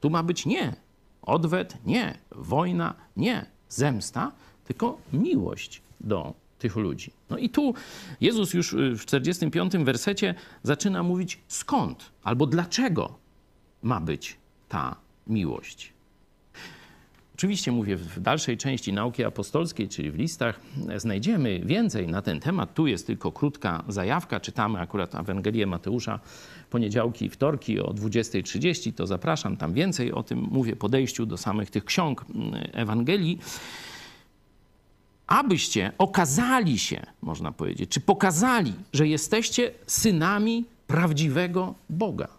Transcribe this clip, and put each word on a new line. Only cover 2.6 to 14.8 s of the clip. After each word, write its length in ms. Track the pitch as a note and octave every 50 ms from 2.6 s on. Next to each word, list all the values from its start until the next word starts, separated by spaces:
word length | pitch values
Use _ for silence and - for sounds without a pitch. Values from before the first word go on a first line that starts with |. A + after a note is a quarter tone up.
| E3+ F3+ F3 F3 E3+ E3+ - - - - _ -
nie 280 | - G#3+ B3+ - - - - _ _ _
zemsta, 640 | - - B2+ D3 C3 G#2 G2 - - A#2+ - C#4 - - - - - _ _
tylko 320 | - B2+ - - A#3+ C#4 - - - D3
miłość 680 | C#3 G#3+ F4 F4+ - F#2+ - - - - - - - _ _ - _
do 320 | - G#2+ G#2 F#2 D2 B1 - - _ _ _ _
tych 160 | - A#2+ -
ludzi. 360 | A2+ G#2+ F2+ C2+ - - - - _ _ _
No 80 | - -
i 120 | - A#3
tu 240 | - - D4 C#4 A#3 - - - - - - - D3+ -
Jezus 320 | - F#3 A#3 A3 G3+ - -
już, 200 | F3 E3+ - -
y, 220 | - C3+ C3+ A#2+
w 100 | A2 -
czterdziestym 460 | - - C#3 B2+ D3+ F3+ - - D#3
piątym 340 | - E3 F3+ F#3 F3 F#3+ D#3
wersecie 500 | C3+ C3+ A#2+ - - G3+ G3 - F#3+ F3 - - - - - -
zaczyna 400 | A2+ D3 D3 - G#3 F#3+ F3+ E3+
mówić, 360 | F3 F3+ F3+ F#3 E3+ - - - _
skąd 640 | - - - - D4 C4 D#3+ F2+ - - - - _ _ _
albo 240 | F#2+ A2+ B2 D3 C#3+
dlaczego 680 | B2+ E3+ F3 E3+ - - B3+ C4 E3+ B2+ D2+ - - - _ _ _ _ _ _ _ _ _ _ _ _ -
ma 160 | A2+ B2 G2
być 380 | D#2+ D#2+ D2+ C#2+ - - - - _ _ _ _ _ _
ta 260 | - F2+